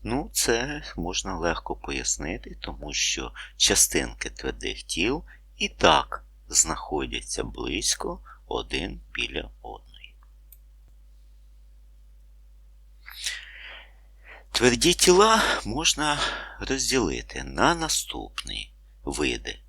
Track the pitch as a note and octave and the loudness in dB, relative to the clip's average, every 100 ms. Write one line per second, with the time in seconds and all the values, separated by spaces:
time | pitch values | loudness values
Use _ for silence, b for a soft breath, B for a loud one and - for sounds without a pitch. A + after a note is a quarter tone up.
0 | G2+ B2+ D#3 - - A#2 C#3 D3+ - - | -2 -4 -2 0 2 2 0 -6 -10 -6
1 | F2 F2+ G2 F#2 E2+ E2 - - - C3 | -4 -4 -4 -2 0 0 -4 -8 -6 -4
2 | - - D2 A2+ - - - - D2 - | -2 -4 -4 -6 -8 -12 -12 -10 -6 -2
3 | - - - B B B - G2 - - | 0 -2 -6 B B B 4 6 4 4
4 | C3+ - - - - - - - - - | -2 -6 -10 -6 -6 -6 -6 -8 -6 0
5 | A2 D3 - b - - G3+ - - D3 | 0 0 -4 b -20 -8 -8 2 4 6
6 | - - - - - - - D#2+ - D2+ | 2 -10 -14 -20 -2 2 2 0 -4 -4
7 | C2 A#1+ - - - - - E2+ A#2 - | -4 -6 -6 -6 -6 -6 -4 -2 -2 -2
8 | - F3 B B - - - - F3+ F#3 | -4 -8 B B -6 -6 -4 -4 -4 -8
9 | - - A#2 - - - - - - - | -12 -8 -6 -6 -8 -14 -16 -16 -18 -20
10 | - - - - - - - - - - | -20 -20 -20 -20 -20 -20 -20 -20 -20 -20
11 | - - - - - - - - - - | -20 -20 -20 -20 -20 -20 -20 -20 -20 -20
12 | - - - - - - - - - - | -20 -20 -20 -20 -20 -20 -20 -20 -20 -20
13 | B B B B B B B B B B | B B B B B B B B B B
14 | B - B B B - B2 A#2+ D#3+ F3 | B -20 B B B 6 6 8 4 6
15 | - F3+ G#3+ A3 B B - A#2 E3 - | 6 8 8 8 B B -2 0 0 2
16 | D3+ D3 B B B B - C3 B2 B2+ | 0 0 B B B B -4 -2 2 2
17 | F#2+ B1 - C2 C2+ C#2 B2 E3+ D#3+ - | 2 0 -6 -10 -8 2 4 4 0 -2
18 | - - - - - - G#1+ - - - | -2 -10 -10 -12 -10 -10 -12 -16 -20 -12
19 | - C#2 C#3+ - - A1 | -8 -2 0 -2 -8 -14